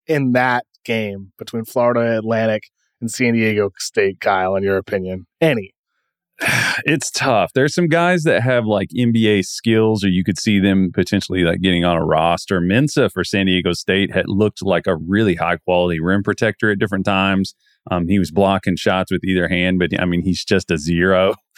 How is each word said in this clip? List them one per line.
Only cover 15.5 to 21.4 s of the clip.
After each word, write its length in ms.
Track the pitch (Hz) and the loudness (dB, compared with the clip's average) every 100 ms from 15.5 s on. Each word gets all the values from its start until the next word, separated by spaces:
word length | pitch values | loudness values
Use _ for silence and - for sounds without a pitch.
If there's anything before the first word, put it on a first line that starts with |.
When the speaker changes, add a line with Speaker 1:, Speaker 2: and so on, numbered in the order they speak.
| 85 | -2
Speaker 2:
quality 420 | - 90 90 82 | 0 0 2 0
rim 240 | 82 101 | 0 0
protector 480 | 101 101 117 - 107 | -2 -2 -2 0 -2
at 80 | 98 | 0
different 260 | 104 95 95 | -2 -2 -2
times. 480 | 95 98 98 95 - _ _ - | 0 2 0 -2 -8 _ _ -6
Um, 160 | 90 85 | -4 0
he 100 | 101 | 0
was 140 | 82 | 0
blocking 440 | 90 98 95 - 87 | 0 2 2 -2 -2
shots 360 | - 92 92 | -2 -2 -2
with 120 | 90 | -4
either 240 | 92 92 85 | -2 0 0
hand, 300 | 90 90 92 | 0 0 0
but, 200 | 87 - | 0 -2
I 80 | 90 | -2
mean, 180 | 87 | 0
he's 200 | 92 87 | -2 -4
just 280 | - 98 - | 0 -2 0
a 80 | 82 | -4
zero 560 | 76 85 92 92 95 - | -2 0 2 4 2 0